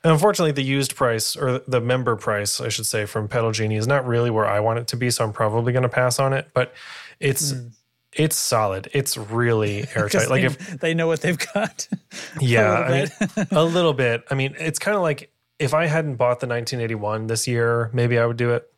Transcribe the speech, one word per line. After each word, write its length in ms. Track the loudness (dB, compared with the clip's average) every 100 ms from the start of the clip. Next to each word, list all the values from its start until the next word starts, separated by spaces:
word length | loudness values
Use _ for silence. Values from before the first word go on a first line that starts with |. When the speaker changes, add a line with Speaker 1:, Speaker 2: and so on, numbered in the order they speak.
Speaker 1:
And 80 | 4
unfortunately, 380 | 6 4 4 2
the 120 | 2
used 320 | 0 0 0 0
price, 400 | 2 2 -2 -2
or 240 | -2 -2 0
the 140 | 0
member 340 | 2 0 0 -2
price, 460 | 0 -2 -2 -4
I 80 | -4
should 160 | -2 0
say, 220 | 0 -2
from 200 | -4 -2
Pedal 240 | 0 0
Genie 260 | 0 0 0
is 100 | 2
not 180 | 2 2
really 240 | 2 2
where 160 | 2 2
I 140 | 2
want 180 | 2 0
it 80 | -4
to 60 | -2
be, 140 | -2
so 140 | 0
I'm 100 | -2
probably 400 | 0 0 2 2
gonna 160 | 2 0
pass 300 | 2 0 2
on 120 | 0
it. 160 | -2 -2
But 200 | -2 -2 -8 -18 -18 -20 -4
it's 340 | -2 0 -2
Speaker 2:
Mm. 180 | -4 -10 -18 _ _ _
Speaker 1:
it's 220 | 0 0 0
solid. 500 | 0 2 2 -2 -2
It's 240 | -4 -2 -6
really 640 | -4 0 2 2 0 -2 -4
Speaker 2:
<laughs> 80 |
'Cause 200 | -2 0 0
Speaker 1:
airtight. 140 | 2
Like, 120 | 2
Speaker 2:
they, 40 | 0
Speaker 1:
if 320 | -2 -12 -4
Speaker 2:
they 140 | -2
know 140 | 0 0
what 140 | 0
they've 160 | -2 -2 -4
got 340 | -4 -4 -8 -8
<laughs> 480 | -8 _ -16 -14 -2
a 40 |
Speaker 1:
Yeah, 260 | 2 4 4
Speaker 2:
little 140 | 2
Speaker 1:
I 60 | 2 0
mean, 120 | -2 -4 -4 -2
Speaker 2:
bit. 120 | 0
<laughs> 0 |
Speaker 1:
a 120 | 2
little 300 | 2 2 2
bit. 300 | 2 0 0 -2
I 40 | -2
mean, 200 | -2 -4
it's 200 | -6 -4
kinda 200 | -2 0
like 320 | 0 -2 -8 _ _ _
if 140 | 0
I 140 | 2 2
hadn't 280 | 0 -2 0
bought 240 | 0 0
the 80 | -2
nineteen 320 | -4 -4 -4
eighty-one 460 | -4 -4 -4 -4 -4
this 200 | -4 -2
year, 420 | 0 2 0 0
maybe 260 | 0 2 2
I 60 | 2
would 120 | 0
do 140 | 0
it. 200 | 0 -4